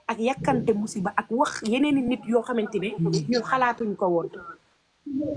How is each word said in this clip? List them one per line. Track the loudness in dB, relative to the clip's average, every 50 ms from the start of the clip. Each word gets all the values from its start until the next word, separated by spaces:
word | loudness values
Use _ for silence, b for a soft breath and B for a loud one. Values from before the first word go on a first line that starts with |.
| b
ak | -6 -4
yàkkante | 0 0 0 0 0 0 2 2 2 2 2 2
musiba, | 2 0 -4 -4 -4 -4 -2 -2
ak | -2 -2 0
wax | 0 2 2 0 0 -4 -2
yeneeni | 0 2 2 4 4 4 2
nit | 2 0 -2 -2 0
yoo | 2 2 2
xamante | 2 2 0 -2 0 0 -2 -2
ne | -2 -2 -2 -2 0 2 2 0 0 0
ñun | 0 0 0
xalaatuñ | 0 0 2 2 0 0 -2 -4 -4 -2
ko | 0 0
woon. | 2 2 2 0 -2 -8 -14 -16 -16 -18 -18 _ _ _ _ _ _ _ _ _ -6 -4 -4 -2 -2 -4